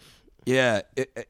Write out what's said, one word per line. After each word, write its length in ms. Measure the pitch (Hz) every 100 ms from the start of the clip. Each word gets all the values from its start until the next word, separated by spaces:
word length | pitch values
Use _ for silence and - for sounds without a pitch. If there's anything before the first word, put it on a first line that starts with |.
| - - - _ -
Yeah, 360 | 131 123 104 -
it, 160 | - 131 117